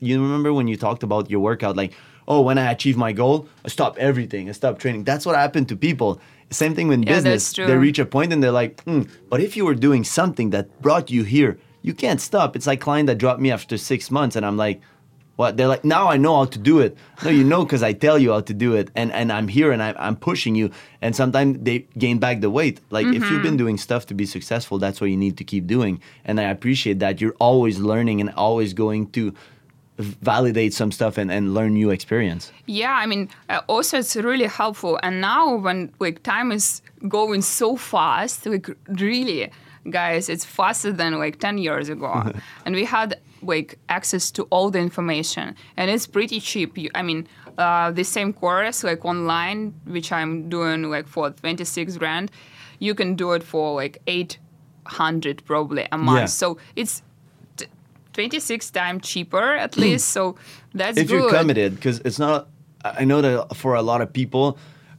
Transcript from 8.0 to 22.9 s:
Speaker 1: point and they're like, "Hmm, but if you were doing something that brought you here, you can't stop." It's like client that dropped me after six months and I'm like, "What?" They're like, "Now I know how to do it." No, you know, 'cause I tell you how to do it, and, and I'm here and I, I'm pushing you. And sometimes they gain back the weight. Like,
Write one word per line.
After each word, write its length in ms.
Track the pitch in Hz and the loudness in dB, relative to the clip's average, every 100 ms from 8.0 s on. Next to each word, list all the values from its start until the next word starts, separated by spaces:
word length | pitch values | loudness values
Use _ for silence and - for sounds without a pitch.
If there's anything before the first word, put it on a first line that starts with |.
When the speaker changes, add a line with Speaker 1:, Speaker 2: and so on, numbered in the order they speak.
| 131 | 0
Speaker 1:
point 260 | 135 170 | 0 0
and 100 | 156 | 2
they're 160 | 127 123 | 2 2
like, 200 | 117 - | 0 -6
"Hmm, 180 | 170 156 101 - - | -2 -2 -2 -10 -4
but 100 | 127 | -2
if 160 | 196 214 | -2 0
you 80 | 180 | 0
were 80 | |
doing 280 | 131 139 131 | 4 4 4
something 460 | 101 - 185 135 110 | 2 0 0 0 0
that 160 | 104 98 - | 0 -4 -2
brought 300 | 147 165 131 | 2 2 2
you 120 | 123 | 0
here, 360 | 104 143 127 87 _ _ | 2 4 4 2 _ _
you 100 | 165 | -8
can't 260 | - 233 156 | -2 0 0
stop." 360 | - 202 147 127 | 0 2 2 0
It's 100 | 147 | -2
like 140 | 135 | -2
client 260 | 147 147 143 | 0 2 2
that 100 | 113 | 2
dropped 220 | 127 123 | 2 2
me 100 | 135 | 0
after 240 | 110 - 110 | 0 -4 -8
six 340 | - 131 - | -2 -4 -2
months 240 | 139 131 | 0 0
and 120 | 110 101 | 0 -2
I'm 100 | 104 | 0
like, 240 | 107 101 - _ _ _ _ - | 0 -2 -10 _ _ _ _ 0
"What?" 220 | 120 110 | 0 4
They're 100 | 131 | 2
like, 160 | 131 | 2
"Now 240 | 151 165 190 | 2 4 4
I 80 | 139 | 4
know 180 | 151 151 | 6 4
how 60 | 131 | 2
to 120 | 110 | 2
do 220 | 110 160 | 4 6
it." 160 | 113 - - - | 6 0 -16 -6
No, 60 | 156 | 2
you 140 | 147 | 6
know, 220 | 135 175 165 | 6 4 2
'cause 160 | 131 | 2
I 100 | 113 | 0
tell 260 | 101 151 151 | 2 4 6
you 140 | 120 | 6
how 80 | 107 | 4
to 140 | 101 | 0
do 180 | 101 120 110 | 0 2 2
it, 100 | 95 117 | 0 -2
and, 160 | 117 | -2
and 180 | 110 120 | 0 0
I'm 180 | 107 104 | 0 2
here 220 | 120 151 | 4 4
and 100 | 117 | 4
I, 80 | 107 - 90 | 0 -4 -4
I'm 100 | 110 | -2
pushing 380 | 175 180 117 110 | -2 -2 0 2
you. 100 | 104 - - _ | 0 -4 -18 _
And 120 | 113 | -2
sometimes 440 | 113 127 135 139 131 120 | 2 2 4 2 2 0
they 160 | 120 - 110 | -2 -4 -2
gain 180 | 123 120 | 0 2
back 220 | 123 113 | 0 0
the 80 | 101 127 | 0 2
weight. 220 | 165 156 | 0 -2
Like, 180 | _ | _